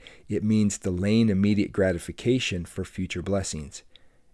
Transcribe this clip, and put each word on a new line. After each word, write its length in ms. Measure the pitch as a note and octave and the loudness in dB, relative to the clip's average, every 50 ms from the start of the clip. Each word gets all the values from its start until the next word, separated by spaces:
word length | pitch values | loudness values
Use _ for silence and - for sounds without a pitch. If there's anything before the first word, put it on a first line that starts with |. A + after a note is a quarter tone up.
| - - - - - - | -18 -20 -20 -18 -8 -6
It 160 | G#2 G2+ G#2 | -4 -2 0
means 340 | G#2+ A2 G#2+ G#2 G2+ - - | 2 4 4 4 2 0 -2
delaying 500 | - G2 F2+ F2+ G2 G2+ A2 A#2 A#2 A2 | -4 -4 -2 0 0 2 4 4 4 4
immediate 440 | F#2+ F#2+ G2+ G#2 G#2 G2+ G2 - | 4 4 4 4 4 2 0 0
gratification 920 | - G#2 F#2+ F#2 F2 E2+ - - - - - A#2+ C3 B2+ - - G2 F2 E2+ | 0 2 2 2 2 -2 -6 -10 -10 -4 0 0 0 2 0 -2 -4 -6 -6
for 200 | - - F#2+ F#2 | -8 -8 -10 -10
future 380 | - - - F#2+ - - F2+ | -8 -6 -6 -6 -6 -6 -6
blessings. 600 | D#2 F#2+ G2 G2 F#2+ - - D2+ D2 - - - - _ - - - - _ _ _ _ | -2 -2 0 0 -2 -4 -6 -8 -10 -12 -14 -18 -20 _ -20 -20 -20 -20 _ _ _ _